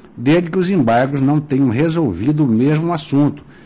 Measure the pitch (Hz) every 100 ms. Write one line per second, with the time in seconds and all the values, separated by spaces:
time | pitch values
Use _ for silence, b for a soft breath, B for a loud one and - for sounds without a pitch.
0 | B - 123 170 170 185 180 196 117 117
1 | 135 143 135 147 147 135 135 110 165 165
2 | 143 87 117 151 143 110 135 156 170 170
3 | - 139 143 - - B